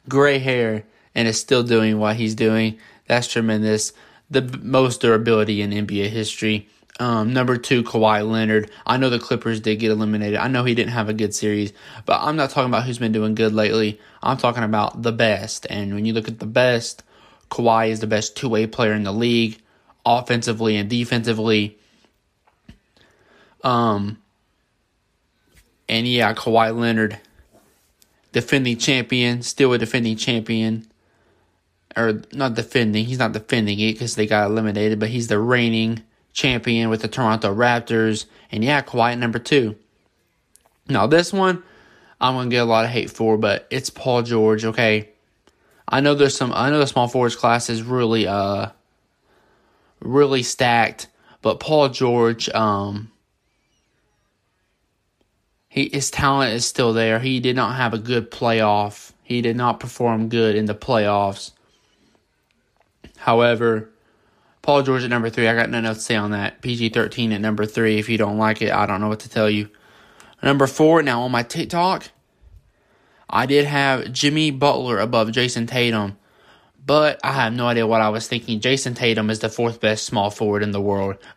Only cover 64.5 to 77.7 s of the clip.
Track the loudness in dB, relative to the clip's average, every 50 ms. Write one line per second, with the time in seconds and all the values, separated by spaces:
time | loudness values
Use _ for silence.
64.5 | _ _ 0 2 2 4 4 2 0 0 0 0 -2 0 -2 -2 -2 0 2 2
65.5 | 2 2 0 0 -2 -2 -2 -2 -4 -4 -4 -2 -2 -2 -2 -2 -4 -4 -4 -6
66.5 | -8 -8 -8 -6 -4 -2 -2 -2 0 0 -2 -2 -2 -2 -2 -2 -2 -2 -2 -2
67.5 | -2 -2 -4 -4 -2 0 0 2 2 0 0 -2 0 0 0 0 0 0 0 0
68.5 | 0 0 -2 -2 0 0 0 0 -2 -2 -2 -2 -4 -6 -8 -8 -2 0 0 2
69.5 | 2 0 -4 -6 _ _ _ _ -20 -20 -20 _ _ -20 -20 -20 -12 -4 0 2
70.5 | 2 4 2 2 2 4 4 6 6 6 4 2 0 -2 -2 0 -2 -2 -2 -2
71.5 | -6 -8 -6 -4 -2 0 0 0 0 -2 -6 -14 _ _ _ _ _ _ _ -20
72.5 | -20 -20 _ _ _ _ _ _ _ _ _ _ _ _ _ -2 0 0 2 4
73.5 | 4 4 4 2 2 2 2 2 2 0 -2 -6 -4 0 0 0 2 2 0 0
74.5 | 0 2 2 2 2 2 0 -2 0 0 0 2 2 2 0 2 0 0 0 0
75.5 | -2 -4 -4 -4 0 0 0 2 0 0 -2 -4 -6 _ _ _ _ _ _ _
76.5 | -20 _ _ _ _ _ -2 2 2 4 4 2 0 -2 -4 -4 -2 0 0 0
77.5 | 0 -2 0 0